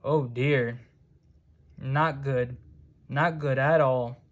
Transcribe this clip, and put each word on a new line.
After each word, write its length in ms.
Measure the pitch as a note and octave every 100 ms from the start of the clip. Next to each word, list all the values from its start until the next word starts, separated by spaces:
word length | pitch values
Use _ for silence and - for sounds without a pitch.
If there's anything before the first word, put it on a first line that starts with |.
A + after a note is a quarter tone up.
Oh 220 | - D#3 B2+
dear. 540 | A#2 C#3 C#3+ A#2+ A#2+ - _ _ _ _ _ _ _ _ -
Not 460 | C3 C3+ D#3+ C#3
good. 340 | C#3 B2+ B2 B2+ - - - _ _
Not 300 | C3+ E3 D#3+
good 200 | D3 C3
at 220 | C#3 D#3+
all. 400 | C#3 B2+ A#2+ C3 _